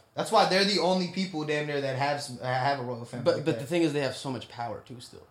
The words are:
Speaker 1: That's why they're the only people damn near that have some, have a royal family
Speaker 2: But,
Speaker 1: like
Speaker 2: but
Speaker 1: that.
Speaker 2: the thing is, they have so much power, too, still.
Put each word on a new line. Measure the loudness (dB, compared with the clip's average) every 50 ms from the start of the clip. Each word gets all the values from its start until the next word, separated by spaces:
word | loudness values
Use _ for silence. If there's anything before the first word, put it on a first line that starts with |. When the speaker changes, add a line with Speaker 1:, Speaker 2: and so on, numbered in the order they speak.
| -18 _ -6
Speaker 1:
That's | -6 0 4
why | 6 6 6 6
they're | 6 4 4
the | 4 2 2
only | 4 4 4 2 0 0
people | -2 -2 -4 -2 -2 -4 -2
damn | -2 -2 -2 -2
near | -2 -2 -2
that | -2 -2 0
have | 0 0 0 0 -2
some, | -4 -8 -8 -6
have | -2 -2 0 2 2 2 0 0
a | -2
royal | -6 -6 -8 -8
family | -10 -8 -2 2
Speaker 2:
But, | 2 2
Speaker 1:
like | 2 2
Speaker 2:
but | 0 -2
Speaker 1:
that. | -2
Speaker 2:
the | -2
thing | -2 0 2 2
is, | 2 2
they | 2
have | 0 -2 -2
so | -4 -6 -6
much | -6 -6 -8 -10
power, | -10 -8 -6 -6 -6 -8 -12
too, | -14 -16 -16
still. | -16 -18 -18 -20 -20 -20